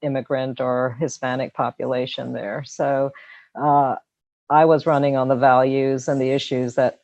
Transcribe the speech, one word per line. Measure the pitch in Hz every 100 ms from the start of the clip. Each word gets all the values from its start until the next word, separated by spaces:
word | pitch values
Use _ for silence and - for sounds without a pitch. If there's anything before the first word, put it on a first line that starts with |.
immigrant | 147 135 123 135 131 123
or | 127 123 127 120
Hispanic | 151 - 131 127 131
population | - 120 - 123 127 127 - 123
there. | 123 101 117 139
So, | - 139 139 139 - - - _ -
uh, | 147 143 135 117 - _ _ _ -
I | 151 160
was | 151 160
running | 143 143 135
on | 131
the | 131
values | 135 127 131 135 135 135 131
and | 139
the | 131
issues | 135 - 127 123 120
that | 127 -